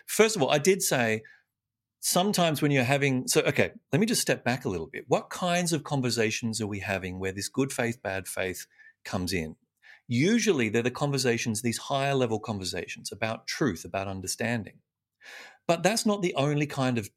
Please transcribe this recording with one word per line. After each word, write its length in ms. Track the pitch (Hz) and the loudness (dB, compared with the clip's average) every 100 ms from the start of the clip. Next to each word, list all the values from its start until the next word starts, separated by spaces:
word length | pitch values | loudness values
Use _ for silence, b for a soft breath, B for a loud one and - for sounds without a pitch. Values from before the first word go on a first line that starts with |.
| - | 0
first 320 | - 220 214 | 4 4 4
of 40 | |
all, 80 | 127 | 2
I 80 | 147 | 4
did 240 | 180 190 | 4 4
say 420 | - 139 113 110 B B _ _ _ _ _ _ | 2 2 2 0 B B _ _ _ _ _ _
sometimes 640 | - 180 202 190 170 147 | 0 2 2 2 2 2
when 100 | 147 | 2
you're 140 | 139 120 | 4 4
having, 420 | 139 139 127 127 | 2 2 0 2
so, 140 | 160 | 2
okay, 300 | 165 131 92 - _ | 4 4 2 -2 _
let 80 | 143 | 2
me 60 | 220 | 2
just 160 | 226 | 2
step 240 | - 127 120 | 0 -2 -2
back 180 | 123 | -2
a 60 | 127 | -2
little 180 | 87 80 | -4 -6
bit. 160 | 104 - | -10 0
What 200 | 180 - | 0 0
kinds 440 | - 180 175 175 | -6 -2 0 0
of 100 | 165 | -2
conversations 760 | - 139 127 113 110 - 117 110 | -2 -2 0 0 0 0 -4 -2
are 60 | 104 | -4
we 120 | 101 | -4
having 400 | 101 95 90 92 | -4 -4 -4 -4
where 140 | 95 | -6
this 160 | 98 - | -4 -4
good 240 | - 131 | -2 -2
faith, 280 | - 120 120 | 0 -2 -4
bad 240 | 98 95 92 | -6 -6 -6
faith 420 | - 95 90 - B B _ | -4 -4 -6 -14 B B _
comes 300 | - 101 90 | -8 -4 -2
in? 240 | 92 78 - _ _ B B - | -4 -6 -10 _ _ B B -4
Usually 640 | 120 170 233 208 151 110 | 0 4 4 4 2 2
they're 120 | 113 | 2
the 100 | 120 | 0
conversations, 680 | 120 143 139 127 117 120 107 | 0 0 0 2 0 0 -2
these 160 | 120 110 | -2 -2
higher 380 | - 139 139 139 | -2 -2 2 2
level 240 | 120 110 | 2 0
conversations 720 | - 101 92 90 - - - | -4 -6 -6 -6 -8 -10 -12
about 360 | 101 110 117 - | -6 -6 -6 -8
truth, 360 | - 135 85 | -2 -2 -2
about 240 | 95 98 98 | -6 -6 -6
understanding. 680 | 95 92 - 113 117 95 - _ _ _ _ B B B B - | -6 -6 -4 -2 -2 -6 -16 _ _ _ _ B B B B -2
But 160 | 170 | 2
that's 240 | 175 226 214 | 2 2 2
not 160 | 202 | 2
the 100 | 180 - | 0 0
only 300 | 143 147 147 | 0 0 -2
kind 320 | - 131 120 | 0 0 0
of 140 | 101 | -4